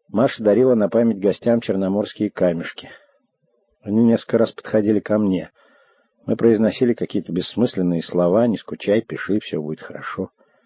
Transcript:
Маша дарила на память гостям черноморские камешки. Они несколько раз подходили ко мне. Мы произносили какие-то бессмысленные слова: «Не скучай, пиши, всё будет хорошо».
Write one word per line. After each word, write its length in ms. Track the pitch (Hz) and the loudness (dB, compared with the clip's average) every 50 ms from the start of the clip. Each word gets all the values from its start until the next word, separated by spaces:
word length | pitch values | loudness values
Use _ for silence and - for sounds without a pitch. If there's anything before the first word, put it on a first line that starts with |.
| _ _ | _ _
Маша 340 | - 98 123 139 - - 113 | -2 0 0 0 0 0 2
дарила 340 | 104 101 110 127 131 127 | 2 4 4 4 4 4
на 120 | 113 104 95 | 2 2 2
память 300 | - 113 120 117 110 98 | 2 2 2 2 0 0
гостям 420 | 92 101 90 - - 120 117 120 | 0 0 -2 0 0 0 0 0
черноморские 720 | 117 - 101 95 95 92 98 101 107 - - - 107 104 | 0 -2 -2 -2 -2 0 0 -2 -2 -4 -4 -4 -4 -4
камешки. 600 | - - 95 90 85 85 82 - - - - - - - _ _ _ _ _ _ _ _ _ _ _ _ _ _ _ _ _ | -2 0 0 0 0 -2 -6 -10 -12 -16 -20 -20 -20 -20 _ _ _ _ _ _ _ _ _ _ _ _ _ _ _ _ _
Они 220 | 104 101 110 117 | -2 2 4 4
несколько 340 | 117 113 107 - - - 117 | 4 4 2 0 -2 0 0
раз 140 | 113 - - | 0 0 -2
подходили 480 | - - - - 110 104 104 107 101 | -8 -10 -2 0 0 2 2 0 0
ко 180 | - - 107 107 | 0 0 0 0
мне. 320 | 107 101 95 87 78 80 _ _ _ _ _ _ _ _ _ _ _ _ _ _ _ | 2 0 0 -2 -4 -8 _ _ _ _ _ _ _ _ _ _ _ _ _ _ _
Мы 100 | - 233 | -6 -4
произносили 580 | - - 117 113 104 110 107 92 - 131 120 113 | 2 4 4 4 4 2 0 2 0 0 0 0
какие-то 380 | - - - - 107 87 - 85 | -2 -4 -4 -4 -6 -6 -4 -4
бессмысленные 720 | 90 87 - - - 113 120 - - 90 90 87 82 80 | -4 -4 -4 -2 -2 -2 0 0 -2 -2 0 0 -2 -4
слова: 440 | - - 87 87 87 90 107 120 | -4 -2 0 0 2 2 2 2
«Не 100 | 120 107 | 2 0
скучай, 460 | - - - 80 - - - 101 113 110 | -4 -6 -12 -14 -8 -2 0 0 0 0
пиши, 380 | - 80 76 - - 95 107 | -2 -8 -10 -6 -4 -4 -4
всё 200 | - - - 78 | -4 -4 -8 -8
будет 200 | 76 76 80 80 | -6 -8 -10 -10
хорошо». 500 | - - 78 76 - - - - 95 - - _ _ _ _ _ _ | -12 -16 -18 -14 -14 -12 -10 -8 -10 -10 -12 _ _ _ _ _ _